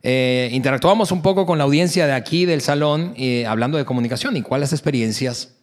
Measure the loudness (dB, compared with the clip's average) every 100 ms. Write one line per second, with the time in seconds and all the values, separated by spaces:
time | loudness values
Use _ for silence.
0 | 0 0 2 0 0 0 0 2 2 2
1 | 2 0 0 0 0 2 2 2 2 2
2 | 2 0 -2 0 2 0 0 0 2 0
3 | -2 -4 -2 0 0 0 0 0 -2 -2
4 | -2 -2 -4 -4 -2 -2 -2 -2 -2 0
5 | -2 -2 -4 -6 -12 _